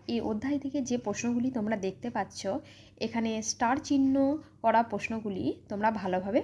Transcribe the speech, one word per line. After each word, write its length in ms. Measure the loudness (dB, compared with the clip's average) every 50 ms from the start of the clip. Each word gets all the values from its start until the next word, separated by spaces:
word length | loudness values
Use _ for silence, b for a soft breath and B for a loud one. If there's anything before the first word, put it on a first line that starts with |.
| -6 -4
এই 140 | -2 -2
অধ্যায় 380 | 0 -2 -2 -2 -2 -2 -2 -2
থেকে 220 | -2 -2 -2 -2
যে 160 | -2 -2 -2 -2
প্রশ্নগুলি 540 | -2 -2 -4 -2 -2 -2 0 0 0 0
তোমরা 240 | 0 -2 -2 0 -2 -2
দেখতে 320 | -2 -4 -6 -6 -8 -6
পাচ্ছ, 380 | -4 -4 -4 -4 -6 -8 -4 -4 -4 -4 -6 B B B B B B B
এখানে 440 | -6 -4 -2 -2 -2 0 -2 -2
স্টার 360 | -4 -4 -2 0 2 2 2 0 0
চিহ্ন 320 | 2 2 4 4 6 4 4 4 4 2 0 B B B B
করা 220 | 2 4 4 4 4
প্রশ্নগুলি 680 | 2 0 -4 -4 -4 -4 -4 -4 -4 -4 -2 -2 -2 -4 -4 -6 -8
তোমরা 220 | -4 0 2 2
ভালোভাবে 500 | 2 2 0 0 0 0 0 2 2 0